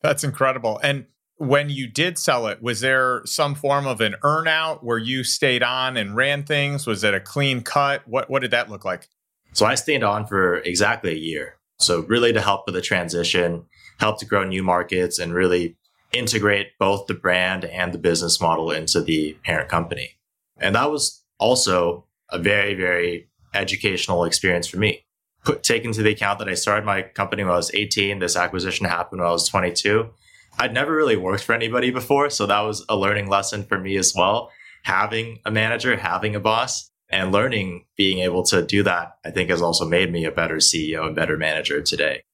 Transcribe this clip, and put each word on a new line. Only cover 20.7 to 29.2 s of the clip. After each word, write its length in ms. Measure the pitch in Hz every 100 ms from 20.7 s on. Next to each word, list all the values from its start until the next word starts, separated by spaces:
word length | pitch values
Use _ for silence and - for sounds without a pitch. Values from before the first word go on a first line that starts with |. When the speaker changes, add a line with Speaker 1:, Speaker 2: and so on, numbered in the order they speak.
| 110
Speaker 2:
that 140 | 143
was 340 | 151 - - _ _
also 680 | 110 123 101 90 85 - _ _ _
a 80 | 90
very, 360 | 87 104 101
very 540 | 92 90 87 87 87 - _ _
educational 720 | 98 95 - 104 90 - 87
experience 440 | 85 - 95 87 85
for 100 | 92
me. 260 | 104 - _ _ _ _
Put, 180 | - -
take 220 | - 117
into 180 | 117 110
the 80 | 107
account 280 | 104 101 101
that 100 | 98
I 60 |
started 320 | 90 - 104 104
my 160 | 98
company 400 | 92 - 98 92
when 100 | 95
I 40 | 87
was 180 | 85
eighteen, 440 | 101 - - 98 101
this 180 | 90 87
acquisition 500 | 87 92 90 85 92
happened 340 | 87 90 95